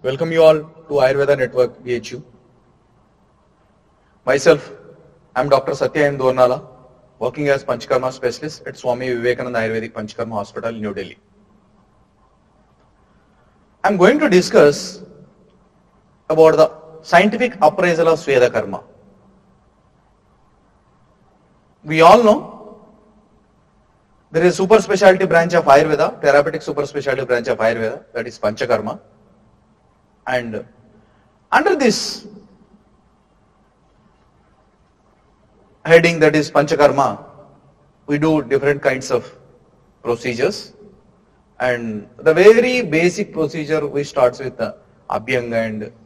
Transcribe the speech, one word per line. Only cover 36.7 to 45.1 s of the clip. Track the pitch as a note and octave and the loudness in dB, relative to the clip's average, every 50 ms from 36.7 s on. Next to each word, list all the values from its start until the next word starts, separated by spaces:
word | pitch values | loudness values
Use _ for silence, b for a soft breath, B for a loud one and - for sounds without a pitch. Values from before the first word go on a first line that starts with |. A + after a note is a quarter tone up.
| E3 C#3 D3 C#3 B2+ C#3+ C3+ A2+ G2+ - - - - - - _ _ _ _ _ _ _ _ _ _ _ _ | 2 2 2 2 4 2 -2 -2 -4 -8 -16 -20 -20 -20 -20 _ _ _ _ _ _ _ _ _ _ _ _
we | - D3 | -6 -4
do | D3 D3+ D#3+ D#3 D#3 | -2 0 0 0 0
different | C#3 A#2 C#3 C3+ C3+ C#3+ C#3+ C#3 | -2 -2 -2 0 0 0 -2 0
kinds | - C#3 C3 C3 - - | -2 -2 -2 -2 -6 -4
of | C3 A#2+ - - - - _ _ _ _ _ _ _ _ _ _ _ _ | -4 -4 -4 -8 -20 -20 _ _ _ _ _ _ _ _ _ _ _ _
procedures. | _ A#2 A#2+ A#2 - B2+ A#2+ A2+ C3+ F3+ G#3 - - - _ _ - - _ _ _ _ _ _ _ _ _ _ _ _ _ _ | _ -6 -6 -6 -6 -8 -4 -4 -4 -4 -4 -6 -16 -20 _ _ -20 -20 _ _ _ _ _ _ _ _ _ _ _ _ _ _
And | B2 B2+ B2 A#2+ A#2 A2+ G#2+ G#2 G2 - _ | -4 -4 -4 -4 -6 -10 -10 -10 -12 -16 _
the | - - - | -2 0 0
very | D#3 E3+ F#3 G#3 A3+ A#3 A#3+ B3+ B3+ B3 | 4 6 8 8 8 6 4 2 0 -2
basic | A#3+ E3 D3 D#3+ E3+ F3+ F3 G#3 G#3 - - | -4 -2 -2 0 0 0 -2 -2 -10 -8 -6
procedure, | E3 D#3 C#3+ - E3 D3+ C#3+ D#3 D#3 D3 | -6 -6 -6 -6 -8 -6 -4 -4 -4 -4
we | C#3 C3+ C#3+ | -4 -6 -6
starts | C#3+ C#3 - C#3 B2+ B2 A#2+ - | -8 -6 0 0 0 0 0 -4
with | C3+ B2+ B2 | -12 -12 -8
the | - A2+ - - _ _ _ _ _ _ _ | -8 -10 -10 -10 _ _ _ _ _ _ _